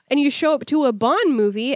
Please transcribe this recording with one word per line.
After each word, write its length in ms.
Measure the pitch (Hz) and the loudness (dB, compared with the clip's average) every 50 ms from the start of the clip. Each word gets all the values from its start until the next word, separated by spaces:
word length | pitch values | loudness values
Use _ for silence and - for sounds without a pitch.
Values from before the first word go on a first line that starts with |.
| _ - | _ -2
And 120 | 269 294 | 0 0
you 100 | 285 285 | 2 0
show 240 | - - 330 302 311 | 0 0 0 0 0
up 120 | 262 - - | 0 -2 -2
to 180 | 285 311 294 | -2 0 0
a 80 | 254 220 | 0 0
Bond 420 | 196 226 240 320 427 466 339 269 | 0 0 0 0 2 2 2 2
movie 400 | 226 208 208 196 214 226 262 277 | 2 0 0 0 -2 -4 -4 -4